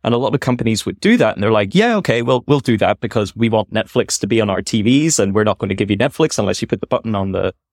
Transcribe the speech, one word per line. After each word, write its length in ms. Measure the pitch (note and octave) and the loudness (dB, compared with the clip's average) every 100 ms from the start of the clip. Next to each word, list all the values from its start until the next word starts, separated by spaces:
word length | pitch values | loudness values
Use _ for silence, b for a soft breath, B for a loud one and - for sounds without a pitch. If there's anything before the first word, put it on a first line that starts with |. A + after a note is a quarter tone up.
And 120 | - A#2+ | -2 0
a 20 | |
lot 160 | C3 | 0
of 60 | C#3 | -2
companies 480 | - B2 A#2 G#2+ - | -2 -2 0 -2 -4
would 120 | - | -2
do 180 | G3 A#3+ | 2 4
that, 180 | A2 - | 2 2
and 80 | |
they're 80 | G2+ | 2
like, 240 | G#2+ G2+ F3+ | 2 2 2
"Yeah, 220 | A#3 G#3+ | 2 0
okay, 260 | - A#2 | 0 0
well, 200 | A#2+ B2+ - | 0 0 2
we'll 140 | C#3+ | 0
do 160 | - A2 | 2 2
that 200 | F#2 G#2+ | 2 0
because 360 | A2+ A2+ G2+ A2 | -2 -2 -4 -2
we 120 | A2+ | 0
want 240 | A2 G#2 | 0 0
Netflix 480 | G#2+ - B2 G#2 - | -4 -2 -2 -2 -2
to 40 | G2+ | 0
be 140 | A2+ | 0
on 80 | G#2 | 0
our 140 | F#2+ | -2
T 180 | G2 A2+ | -2 0
Vs, 380 | G#2+ C#3 D#3+ C3 | 2 2 2 2
and 160 | G2 G2+ | 2 2
we're 80 | |
not 160 | G#2+ - | 0 0
gonna 160 | G2 G2 | -4 -2
give 160 | G2+ | -2
you 60 | G2+ | 0
Netflix 400 | B2 - D#3 - | -2 0 -2 0
unless 240 | G2+ G2 | -2 -4
you 40 | - | -4
put 140 | G#2 | -6
the 60 | - | -4
button 260 | B2 A2+ | -4 -2
on 180 | G2+ F#2+ | -4 -2
the, 220 | F#2 F#2 - _ | -2 -4 -6 _